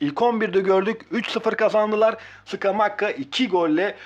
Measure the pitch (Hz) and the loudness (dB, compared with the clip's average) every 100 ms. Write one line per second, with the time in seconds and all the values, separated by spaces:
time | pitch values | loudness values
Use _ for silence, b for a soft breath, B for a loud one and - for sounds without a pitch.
0 | 143 143 240 226 214 185 190 190 190 226 | -4 0 0 2 0 0 2 2 2 -4
1 | - 233 - 226 226 226 220 214 214 214 | -6 -6 -4 -4 -2 0 2 2 2 2
2 | 220 226 B B B 196 196 202 208 202 | 2 0 B B B -4 -2 0 0 0
3 | 202 135 135 - 254 180 170 156 196 - | -4 -4 -6 -2 0 2 2 2 0 -4